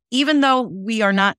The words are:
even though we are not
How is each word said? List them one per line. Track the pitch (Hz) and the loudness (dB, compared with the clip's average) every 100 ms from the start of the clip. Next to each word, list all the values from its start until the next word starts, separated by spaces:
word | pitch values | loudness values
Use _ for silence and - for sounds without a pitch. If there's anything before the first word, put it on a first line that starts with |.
| - | -4
even | 254 285 302 | -2 0 2
though | 277 254 | 2 2
we | 220 190 196 220 | -2 -8 -6 -2
are | 202 | 0
not | 190 196 | 2 0